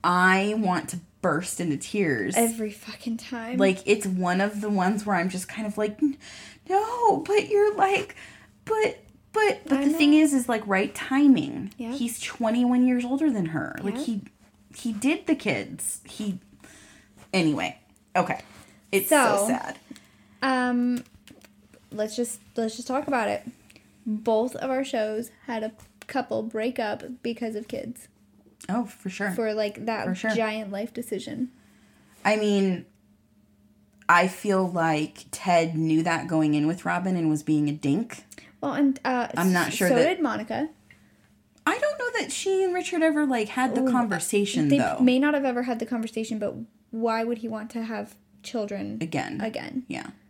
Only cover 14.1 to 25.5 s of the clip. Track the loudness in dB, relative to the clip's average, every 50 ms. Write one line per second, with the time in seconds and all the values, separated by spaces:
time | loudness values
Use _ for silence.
14.1 | -4 -4 -6 -10 _ _ _ _ _ _ _ _ -20 -8 -6 -6 -6 0 0 0
15.1 | 0 0 0 -2 -2 0 0 -2 -2 -2 -4 -8 -10 -8 -8 -8 -8 -8 -12 -20
16.1 | -10 -6 -6 -6 -6 -6 -12 _ -20 _ -20 -20 -20 -20 -20 -20 -20 -20 _ _
17.1 | _ -20 -14 _ 0 2 2 2 2 0 -2 -6 -6 -10 _ _ _ _ _ _
18.1 | _ 0 0 0 -2 -6 -8 -18 -20 -20 -20 -20 -20 -20 _ _ -2 0 4 4
19.1 | 6 6 6 6 4 4 2 2 0 0 -2 -8 -12 -14 _ -20 -20 -20 _ _
20.1 | _ _ _ _ -10 _ 0 0 2 2 2 2 2 2 2 0 -2 -4 -6 _
21.1 | -20 -20 _ -20 -20 -20 -20 -20 _ _ _ _ -20 -20 _ _ -4 -4 -4 -4
22.1 | -2 -4 -4 -4 -6 -12 _ -10 _ -4 -4 -4 -4 -8 -8 -4 -4 -4 -2 0
23.1 | 0 0 0 0 -2 -4 -6 -12 -18 _ -20 _ -20 -20 _ _ _ _ -8 -6
24.1 | -6 -2 0 2 2 2 2 0 -4 -6 -4 -2 -2 -2 -2 -2 -2 -2 -2 -2
25.1 | -4 -6 -6 -8 -14 _ -10 -8